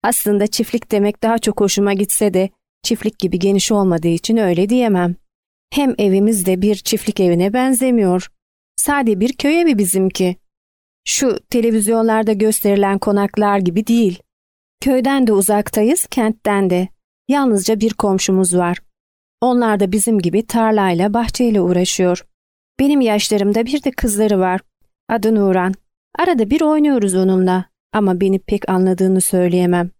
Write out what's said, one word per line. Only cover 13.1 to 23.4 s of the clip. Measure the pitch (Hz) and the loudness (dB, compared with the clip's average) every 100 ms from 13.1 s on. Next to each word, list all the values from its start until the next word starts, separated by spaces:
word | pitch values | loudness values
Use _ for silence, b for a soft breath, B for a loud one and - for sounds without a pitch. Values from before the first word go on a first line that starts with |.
| 202 202 - 208 202 | 0 0 0 0 0
gibi | 180 170 214 | 0 -2 0
değil. | 233 214 180 _ _ _ _ _ _ | 0 0 -2 _ _ _ _ _ _
Köyden | 269 262 254 277 240 | -2 0 0 0 2
de | |
uzaktayız, | 202 190 208 208 - 214 339 - | 2 2 0 0 0 0 0 -4
kentten | - 220 220 220 202 190 | -4 -2 -2 -2 0 0
de. | 180 185 - _ _ - | 0 -4 -8 _ _ -2
Yalnızca | 277 269 208 185 220 | 0 2 0 -2 0
bir | 226 | -2
komşumuz | - 208 190 - 190 185 180 | -2 -2 -2 0 0 2 0
var. | 175 175 - _ _ _ _ _ | 0 -4 -10 _ _ _ _ _
Onlar | 247 247 233 208 | 0 2 0 0
da | 196 | 0
bizim | 208 214 214 | 0 0 0
gibi | 175 185 226 | 0 -2 -2
tarlayla, | 233 220 214 190 170 202 | -2 0 2 0 0 0
bahçeyle | 220 226 - 247 208 | 0 -4 -2 0 2
uğraşıyor. | 180 180 185 - 180 175 - _ _ _ _ - | 2 0 0 0 0 0 -6 _ _ _ _ -2
Benim | 277 285 | 0 2
yaşlarımda | 240 208 - 214 | 2 0 0 0